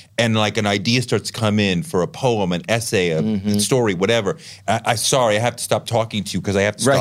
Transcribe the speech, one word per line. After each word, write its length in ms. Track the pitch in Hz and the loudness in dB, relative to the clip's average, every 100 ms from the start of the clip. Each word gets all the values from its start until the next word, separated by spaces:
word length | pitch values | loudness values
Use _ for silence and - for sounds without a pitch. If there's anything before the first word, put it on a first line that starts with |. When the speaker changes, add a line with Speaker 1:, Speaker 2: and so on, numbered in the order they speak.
| - - | -10 -2
Speaker 1:
And, 180 | 117 110 | 0 2
like, 220 | 107 104 | 0 0
an 80 | 101 | 0
idea 340 | 104 98 123 | 0 0 0
starts 300 | 113 107 - | 0 -2 -4
to 100 | - | -4
come 180 | 107 104 | 0 2
in 240 | 101 87 | 2 0
for 200 | 78 95 | -2 -2
a 40 | 85 | -2
poem, 460 | - 131 110 92 | -2 0 0 0
an 80 | 87 87 | -2 -2
essay, 400 | 113 113 104 87 | -2 0 0 2
a 100 | 80 | 0
Speaker 2:
Mm-hmm. 340 | 110 104 104 104 | 0 -2 -2 -2
Speaker 1:
story, 360 | - 131 113 | 0 0 0
whatever. 420 | 87 98 117 95 80 - - - | 0 2 2 0 -4 -8 -12 -4
I, 120 | 110 | -2
I, 100 | 120 117 | 0 -2
sorry, 400 | - 139 117 104 | 2 2 4 2
I 40 | |
have 160 | 120 117 | 0 -2
to 80 | |
stop 220 | - 107 - | -2 -2 0
talking 360 | 117 110 107 | -2 -2 -4
to 140 | 95 92 | -4 -4
you 60 | |
'cause 140 | 101 98 | -2 2
I 60 | |
have 140 | 101 101 | 0 0
to 80 | |
Speaker 2:
Right, 120 | 117 135 | 2 2